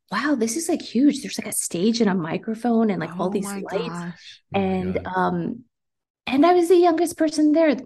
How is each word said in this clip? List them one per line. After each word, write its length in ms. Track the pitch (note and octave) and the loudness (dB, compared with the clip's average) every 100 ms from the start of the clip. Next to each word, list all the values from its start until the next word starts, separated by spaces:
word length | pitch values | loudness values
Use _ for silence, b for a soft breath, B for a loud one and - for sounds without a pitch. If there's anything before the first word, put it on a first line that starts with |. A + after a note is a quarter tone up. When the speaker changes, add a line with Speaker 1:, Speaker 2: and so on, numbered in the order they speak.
| - | -8
Speaker 1:
"Wow, 240 | G#3 C#4+ C4 | -4 -2 0
this 220 | A3+ E4 | 0 -2
is, 100 | E4 | -2
like, 140 | D#4+ | -4
huge." 400 | - A3+ C#4+ - | -2 2 2 2
There's, 160 | F#3+ - | -6 -10
like, 100 | - | -8
a 60 | |
stage 480 | - - E3+ G#3+ A3+ | -8 -6 0 0 2
and 80 | A3+ | 2
a 60 | F#3+ | 2
microphone 760 | D#3+ F3+ A3+ A3 B3 A3+ A3 | -2 -6 -6 -4 0 2 2
and, 100 | E3+ | 0
like, 180 | D#3+ F3 | -6 -4
all 100 | F#3 | -4
Speaker 2:
Oh 40 | |
Speaker 1:
these 140 | G#3 G3+ | -2 -4
Speaker 2:
my 160 | G3 - | -8 -6
Speaker 1:
lights. 300 | F#3 E3+ F3 | -6 -6 -8
Speaker 2:
gosh. 400 | F3 - - - _ | -10 -12 -20 -20 _
Speaker 3:
Oh 60 | G3 | -4
my 20 | |
Speaker 1:
And, 320 | F#3+ F#3+ F#3 | -2 -2 -2
Speaker 3:
God. 120 | F#3 F3+ F#3 | -4 -4 -2
Speaker 1:
um, 480 | F3+ F3 E3 - - _ _ _ _ _ - | 0 -2 -4 -8 -16 _ _ _ _ _ -4
and 180 | C4 E4+ | 2 4
I 80 | |
was 160 | F4+ E4+ | 4 6
the 80 | F4+ | 6
youngest 400 | F4 E4 F4 - | 6 4 -2 0
person 340 | D#4 D#4 D4+ | -2 2 2
there. 240 | D4+ D#4+ A3+ | 4 4 2